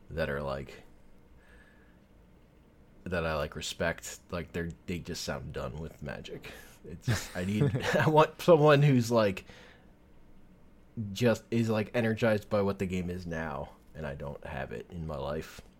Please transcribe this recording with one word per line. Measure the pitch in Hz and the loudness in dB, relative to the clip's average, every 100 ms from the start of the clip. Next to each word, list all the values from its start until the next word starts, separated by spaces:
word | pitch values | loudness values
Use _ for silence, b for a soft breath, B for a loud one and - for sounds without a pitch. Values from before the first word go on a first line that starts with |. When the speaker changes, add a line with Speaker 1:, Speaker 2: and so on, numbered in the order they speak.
| - | -10
Speaker 1:
that | 80 76 | -4 -2
are, | 71 | -2
like, | 71 69 67 - - - - - - - b b b b b b b - - - - - - - - - | -4 -6 -10 -16 -20 -20 -20 -20 -20 -20 b b b b b b b -20 -20 -20 -20 -20 -20 -20 -20 -14
that | - 87 80 | -6 -2 -2
I, | 78 | -2
like, | 78 - | -4 -6
respect, | - - 85 82 - - - | -8 -2 -2 -2 -8 -14 -10
like, | 87 80 | -8 -6
they're, | 87 85 80 - | -6 -6 -8 -8
they | 87 | -8
just | 80 80 | -8 -8
sound | - 71 80 | -6 -8 -8
done | 73 69 73 | -8 -8 -8
with | 80 - | -12 -12
Magic. | 71 - - - - B B B - | -12 -10 -12 -14 -14 B B B -18
It's | 82 - | -8 -4
just, | 104 - 90 | -4 -4 -6
I | 92 | -2
need, | 107 139 127 - | 2 2 0 0
<laughs> | - | 2
Speaker 2:
<laughs> | |
Speaker 1:
I | 151 | 4
want | 151 160 - | 6 6 4
someone | - 160 151 143 | 6 8 10 8
who's, | 147 127 113 | 8 6 4
like, | 117 104 95 - B B B B - - - - - - - - - - - 104 | 4 4 0 -10 B B B B -20 -20 -20 -20 -20 -20 -20 -20 -20 -14 -10 -6
just, | 98 120 107 - | 0 2 2 0
is, | 117 113 | 0 2
like, | 107 101 | 0 0
energized | 120 113 107 113 107 - | 0 0 2 2 0 0
by | 104 | 0
what | 98 98 | 2 0
the | 95 | -2
game | 92 87 | -2 -4
is | 90 87 | -6 -6
now, | 80 80 69 73 - - - | -6 -6 -6 -10 -14 -18 -10
and | 76 | -8
I | 71 | -8
don't | 71 - - | -10 -10 -10
have | 71 65 | -8 -8
it | 57 - | -10 -12
in | 85 78 | -10 -8
my | 71 | -6
life. | 69 78 - - - | -6 -6 -8 -14 -20